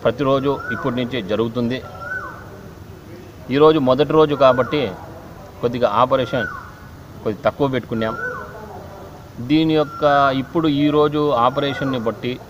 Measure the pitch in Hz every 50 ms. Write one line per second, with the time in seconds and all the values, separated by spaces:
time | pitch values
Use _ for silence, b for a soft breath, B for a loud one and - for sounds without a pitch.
0 | - 120 113 - 147 135 135 135 131 139 135 127 - - 120 - - 139 120 123
1 | 127 117 120 127 104 92 104 104 113 117 113 123 120 117 127 - - - - -
2 | - 1077 1077 1077 - - - - - - - - - - - - - - - -
3 | - - - - - - - - - - 127 139 151 156 160 160 135 127 127 131
4 | 147 143 151 156 156 151 143 123 139 131 127 123 127 120 - 151 135 104 92 -
5 | - - - - - - - - - - - - - 123 120 123 120 104 101 110
6 | 123 127 135 131 127 120 - 131 110 101 - - - - - - - - - -
7 | - - - - - 113 107 95 - 110 - - 147 139 131 127 113 - 123 113
8 | 113 110 110 - - - - - - - - - - - - - - - - -
9 | - - - - - - - - 120 123 147 156 160 160 156 156 151 143 147 -
10 | 151 147 143 143 139 139 135 135 131 - - 170 160 160 143 139 147 147 143 151
11 | 147 151 147 151 147 147 139 117 117 127 139 143 143 143 139 - 147 135 131 127
12 | 110 113 110 - - 123 123 127 - -